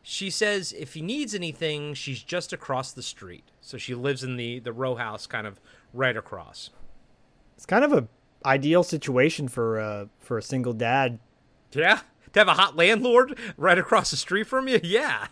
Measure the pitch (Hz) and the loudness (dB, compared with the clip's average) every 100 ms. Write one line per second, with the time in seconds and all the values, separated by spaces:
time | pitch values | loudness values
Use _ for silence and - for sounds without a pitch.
0 | - - 196 - 208 202 180 - 151 160 | -10 -8 -6 -2 0 0 -4 -12 -14 -10
1 | 165 285 254 202 170 139 160 151 147 139 | -8 -6 -6 -6 -8 -6 -6 -4 -8 -10
2 | - 123 - 175 - - - 131 131 - | -10 -10 -6 -8 -6 -12 -6 -6 -6 -12
3 | - - 95 87 _ _ - 120 - 120 | -14 -14 -18 -20 _ _ -18 -14 -10 -4
4 | 135 131 127 123 117 123 120 113 131 120 | -4 -4 -6 -6 -8 -8 -10 -6 -4 -4
5 | 117 107 - 117 107 98 _ - _ 120 | -6 -8 -10 -8 -8 -14 _ -20 _ -2
6 | 131 113 - 95 80 - - _ - - | -2 -2 -8 -16 -16 -18 -20 _ -18 -18
7 | _ _ _ _ _ _ - 208 285 240 | _ _ _ _ _ _ 0 2 4 2
8 | 110 _ _ _ 131 139 143 170 170 156 | 0 _ _ _ 0 2 4 4 2 -2
9 | - 127 147 - 135 127 113 110 107 104 | 0 2 2 2 -6 -2 -2 -2 -4 -6
10 | 101 _ - 117 - 131 123 113 117 135 | -10 _ -6 -6 -4 -2 -2 -2 0 2
11 | 131 117 _ _ _ _ _ 135 170 220 | 0 -4 _ _ _ _ _ 0 2 2
12 | - _ _ 202 196 165 190 147 175 220 | 0 _ _ 4 6 6 4 6 4 6
13 | 240 240 262 - 220 - 180 180 - 220 | 6 6 6 -2 -12 0 4 4 6 2
14 | - 139 - 190 214 262 262 226 170 208 | 2 -4 -2 -2 0 -2 2 0 2 0
15 | 294 110 104 | 0 -4 -6